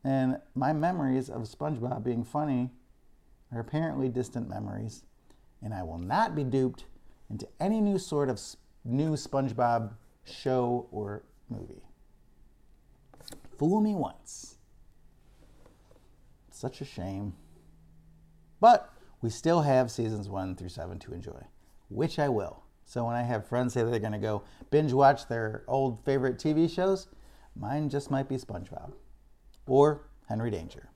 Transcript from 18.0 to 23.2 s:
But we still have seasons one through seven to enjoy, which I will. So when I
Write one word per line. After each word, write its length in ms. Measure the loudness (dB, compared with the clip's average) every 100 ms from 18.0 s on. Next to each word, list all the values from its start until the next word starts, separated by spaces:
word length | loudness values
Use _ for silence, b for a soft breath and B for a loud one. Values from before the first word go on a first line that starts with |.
| -20 -20 -20 -20 -20 6
But 320 | 8 8 4 b b b
we 100 | -4
still 320 | 0 4 4
have 280 | 6 6 4
seasons 380 | 0 -2 -2 -4
one 260 | -4 -4
through 140 | -6 -10
seven 320 | -8 -10 -10
to 120 | -12
enjoy, 300 | -12 -12 -14 -18 b b b b
which 320 | -2 -2 2
I 80 | 2
will. 340 | 2 -2 -10 -20 _
So 200 | -10 -4
when 120 | -2
I 60 | -2